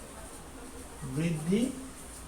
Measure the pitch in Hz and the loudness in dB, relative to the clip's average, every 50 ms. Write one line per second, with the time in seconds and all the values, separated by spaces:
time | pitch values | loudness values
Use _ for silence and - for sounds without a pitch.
0 | - - - - - - - - - - - - - - - - - - - - | -12 -12 -12 -12 -12 -10 -10 -12 -12 -12 -12 -12 -10 -10 -10 -10 -10 -10 -8 -6
1 | 147 135 131 147 165 170 165 151 156 170 190 226 254 269 - - - - - - | -6 0 2 4 4 4 4 2 4 6 6 8 6 6 2 -2 -6 -8 -10 -10
2 | - - - - - | -12 -10 -10 -10 -10